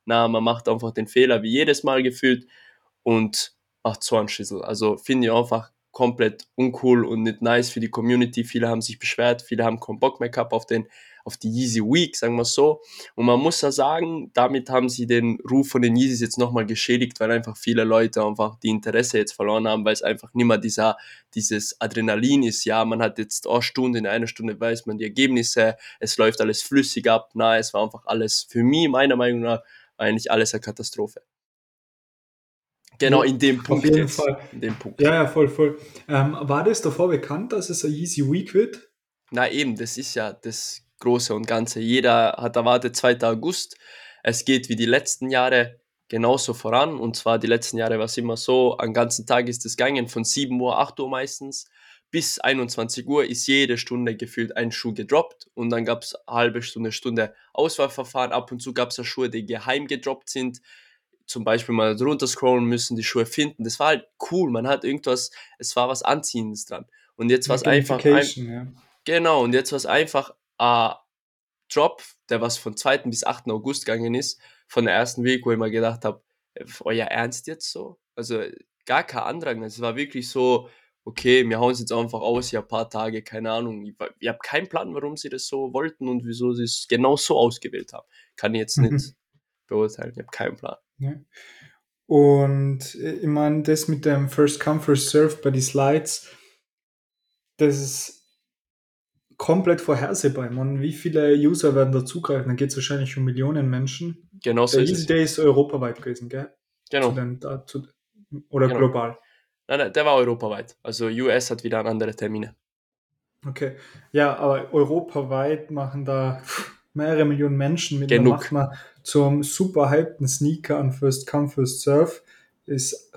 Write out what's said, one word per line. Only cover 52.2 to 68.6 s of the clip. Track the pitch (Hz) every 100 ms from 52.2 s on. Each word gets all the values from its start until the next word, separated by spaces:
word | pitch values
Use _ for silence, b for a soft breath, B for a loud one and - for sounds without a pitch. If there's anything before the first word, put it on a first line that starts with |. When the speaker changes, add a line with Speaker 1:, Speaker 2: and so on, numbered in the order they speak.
| - -
Speaker 1:
einundzwanzig | - 135 120 117 113 123 120
Uhr | 143
ist | 127 120 -
jede | 135 135 120
Stunde | - 123 120 110
gefühlt | 117 - 113 -
ein | 117
Schuh | - 120
gedroppt. | 110 104 147 165 - -
Und | - 117
dann | 117 113
gab's | 117 -
eine | - - 120
halbe | 117 117
Stunde, | 117 113 113
Stunde | 110 127 113 107 b b
Auswahlverfahren. | - 160 160 139 - 123 131 127
Ab | 123 120
und | 123
zu | 131
gab's | 120 123 -
ja |
Schuhe, | 120 - 123
die | 113 107
geheim | 113 127 139 143
gedroppt | 139 135 135 -
sind. | 135 127 123 b b b b b _
Zum | - 120
Beispiel | 110 117 120
mal | 117 110 107
runterscrollen | 131 143 127 - 127 123
müssen, | 120 120 - 113
die |
Schuhe | 110 120
finden. | 113 - 147 151
Das | 113 -
war | 151
halt | 147 - - -
cool, | 175 160
man | 117 127
hat | 143
irgendwas, | 123 147 135 123 - B B B
es | - -
war | 123
was | 131
Anziehendes | - 147 - 117 110 107 -
dran. | 92 - b b
Und | b 117
jetzt | 127 131
war's | 127
einfach | - 139 139 127
ein- | 147
Speaker 2:
Gamification, | 143 143 131 117
ja. | 120